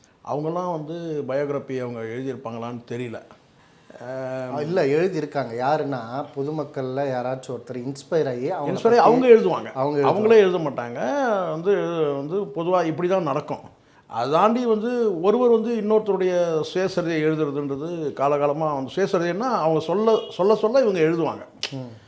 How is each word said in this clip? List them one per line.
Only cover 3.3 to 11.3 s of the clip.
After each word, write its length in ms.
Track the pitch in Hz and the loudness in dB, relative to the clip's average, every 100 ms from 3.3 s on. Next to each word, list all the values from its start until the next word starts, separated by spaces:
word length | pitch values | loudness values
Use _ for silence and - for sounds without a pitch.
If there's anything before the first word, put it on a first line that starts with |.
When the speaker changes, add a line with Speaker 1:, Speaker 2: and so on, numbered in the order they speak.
| - _ _ _ _ - - | -20 _ _ _ _ -20 -18
Speaker 1:
ஆ, 580 | 120 131 131 131 127 139 | -12 -8 -8 -6 -6 -6
Speaker 2:
இல்ல, 260 | 151 185 139 | -2 0 2
எழுதியிருக்காங்க. 680 | 147 185 160 147 147 120 117 | 2 0 -2 -4 -4 -4 -2
யாருன்னா 640 | 131 151 139 127 113 131 143 139 | 0 0 -2 -6 -6 -8 -8 -6
பொதுமக்கள்ல 680 | 139 156 143 143 131 131 | -6 -6 -6 -6 -6 -4
யாராச்சும் 540 | 143 127 123 131 - 120 | -2 -2 -4 -6 -8 -12
ஒருத்தர் 380 | - 123 123 | -10 -10 -8
இன்ஸ்பயர் 340 | 139 - 170 139 | -10 -2 0 0
ஆகி 220 | 123 139 | -2 -4
அவங்க 300 | 180 147 190 | -4 -4 0
Speaker 1:
இன்ஸ்பயர் 180 | 226 233 | 4 6
ஆகி 0 | |
Speaker 2:
பத்தி 0 | |
Speaker 1:
அவங்க 280 | 185 247 254 | 8 8 8
எழுதுவாங்க. 460 | 220 185 127 110 | 8 6 -2 -4
Speaker 2:
அவங்க 260 | 131 139 147 | -2 0 2
எழுதுவாங்க. 120 | 139 | 2
Speaker 1:
அவங்களே 160 | 180 220 | 4 6
எழுத 300 | 220 190 180 | 8 6 4
மாட்டாங்க. 360 | 151 120 120 127 226 285 254 | -2 -4 -6 -4 -4 0 0